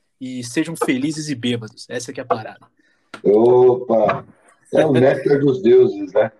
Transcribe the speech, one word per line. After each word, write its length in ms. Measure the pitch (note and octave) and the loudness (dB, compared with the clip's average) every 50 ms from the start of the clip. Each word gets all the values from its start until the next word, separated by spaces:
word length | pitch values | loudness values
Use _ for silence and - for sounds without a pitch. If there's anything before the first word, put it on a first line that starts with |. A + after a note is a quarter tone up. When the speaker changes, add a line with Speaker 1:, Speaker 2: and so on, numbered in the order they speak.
| _ _ _ _ | _ _ _ _
Speaker 1:
e 240 | C4 B3+ B2+ B2+ A#2+ | -14 -12 -12 -12 -12
sejam 320 | - - D#3+ D#3 E3 E3 | -8 -6 -6 -6 -6 -8
felizes 540 | - - - C#3 B2+ C3+ E3 D3+ D#3 D3+ D3+ | -8 -4 -4 -4 -2 -4 -6 -6 -8 -10 -10
e 60 | D3 | -10
bêbados. 500 | A#2+ A2+ B2 A#2+ A#2 A#2 - - - - - | -8 -6 -6 -6 -6 -8 -14 -18 -20 -18 -14
Essa 240 | A#2+ B2 - - | -12 -12 -12 -12
que 80 | C3 - | -14 -14
é 40 | B2 | -6
a 20 | |
parada. 400 | - - - - G#2 G2+ - _ _ _ _ _ _ _ _ _ _ - - - | -6 -6 -6 -6 -12 -18 -20 _ _ _ _ _ _ _ _ _ _ -20 -6 -2
Speaker 2:
Opa! 1000 | F#2 G#2 A2 A#2 B2 B2 B2 B2+ B2 A#2 - - - A#2 A2 G#2+ - - - - - _ _ _ _ _ _ _ _ - | 2 2 4 4 6 6 6 6 6 4 2 -2 -2 0 0 0 0 -2 -4 -8 -14 _ _ _ _ _ _ _ _ -2
É 100 | - G#2 | 0 0
o 60 | D3+ | 2
néctar 480 | C3+ B2 C3 C#3 - - - D#3 C#3+ C3+ | 2 2 4 2 2 0 0 0 0 2
dos 220 | C#3+ C#3+ B2+ - | 2 0 -2 0
deuses, 500 | G2 A#2 B2 B2+ B2 - - - - - - | 2 4 6 6 4 4 0 -4 -10 -4 -2
né? 180 | - - - - _ | -2 -2 -2 -4 _